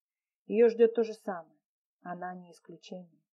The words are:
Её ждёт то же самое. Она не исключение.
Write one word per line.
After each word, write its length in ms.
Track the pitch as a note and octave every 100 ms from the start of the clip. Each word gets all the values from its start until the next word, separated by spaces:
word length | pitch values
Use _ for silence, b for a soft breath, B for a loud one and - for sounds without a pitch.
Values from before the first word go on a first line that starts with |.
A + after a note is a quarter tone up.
| _ _ _ _ -
Её 220 | G#3 A#3
ждёт 240 | A3+ A3+ A#3
то 80 |
же 100 | G#3+
самое. 460 | G#3 - F3 D#3+ _ _ _ _ _
Она 320 | F3+ F3 F3+
не 180 | F3+ F3
исключение. 720 | E3 - E3 - F#3 F3 D3+ _